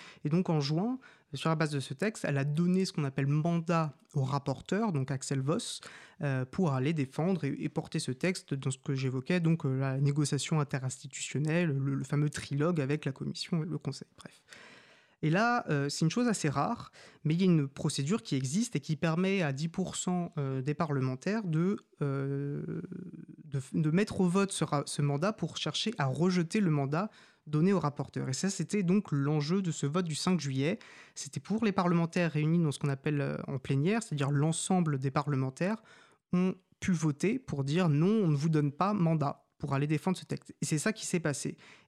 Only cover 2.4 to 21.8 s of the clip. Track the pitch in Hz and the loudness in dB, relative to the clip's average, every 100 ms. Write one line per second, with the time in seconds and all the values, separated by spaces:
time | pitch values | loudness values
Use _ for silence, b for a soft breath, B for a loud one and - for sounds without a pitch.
2.4 | 143 147 175 185 190 - 143 135 139 147 | 0 2 2 2 0 0 -2 0 2 2
3.4 | 160 170 165 170 156 - _ 147 131 139 | 2 0 2 0 0 -4 _ -2 0 0
4.4 | 143 131 - 190 226 147 131 135 - 139 | -2 -4 -2 -2 0 0 -2 -4 -2 -2
5.4 | 131 196 - - B B B B 147 131 | 0 -2 -2 -10 B B B B -2 -2
6.4 | 131 - 180 135 131 165 131 - 170 190 | -4 0 0 2 0 0 -2 -2 0 0
7.4 | 139 147 156 - 156 160 147 127 175 190 | -2 -4 -4 -4 -4 -6 -4 -2 -2 -2
8.4 | - 139 135 131 - 135 131 127 - 180 | -6 -4 -4 -6 -4 -2 -2 -4 0 0
9.4 | 160 160 143 131 135 135 139 143 143 143 | 2 2 0 0 0 2 2 2 0 0
10.4 | - 160 143 139 131 - 139 - - 131 | 0 0 0 -2 -4 -8 -12 -10 -6 -2
11.4 | 151 165 175 139 135 139 135 143 147 143 | 0 2 2 0 -2 -2 -2 0 0 -2
12.4 | - 139 156 170 131 151 143 - 143 - | -6 0 0 2 0 -2 -2 -6 -6 -6
13.4 | - 170 156 156 - 135 - - - - | -4 -2 -2 -4 -6 -8 -12 -20 -20 -20
14.4 | _ B B B B B B B 156 170 | _ B B B B B B B 2 4
15.4 | 233 240 - 147 143 - 160 233 247 196 | 4 2 0 0 0 2 2 2 2 2
16.4 | 156 135 151 233 - B B B 151 165 | 2 2 0 -2 -8 B B B -2 2
17.4 | 190 165 139 - 156 139 139 226 - 139 | 6 6 4 -2 -4 -2 0 -2 0 -2
18.4 | 127 165 240 - - 156 170 160 190 196 | 0 0 0 -2 -4 -2 0 2 2 2
19.4 | 156 135 165 170 170 - - 180 170 - | 0 -2 -4 -2 -4 -2 -2 -2 -2 -4
20.4 | 135 131 131 147 165 143 131 131 180 220 | -2 -2 -2 -2 0 0 0 -2 -2 -2
21.4 | 196 156 180 214 | 0 0 2 0